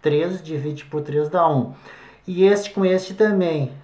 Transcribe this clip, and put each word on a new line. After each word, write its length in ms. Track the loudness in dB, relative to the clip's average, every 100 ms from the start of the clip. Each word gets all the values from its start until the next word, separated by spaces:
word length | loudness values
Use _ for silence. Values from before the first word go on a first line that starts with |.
três, 420 | 2 0 0 -4
divide 400 | -8 -8 -6 -8
por 180 | -8 -8
três 280 | -4 -2 0
dá 180 | 2 2
um. 260 | 2 -2 -8 -20 -20 -20 -20 -10
E 160 | 2
este 280 | 4 4 0
com 140 | -2 2
este 280 | 0 -2
também, 600 | 0 2 2 0 0 -4 -6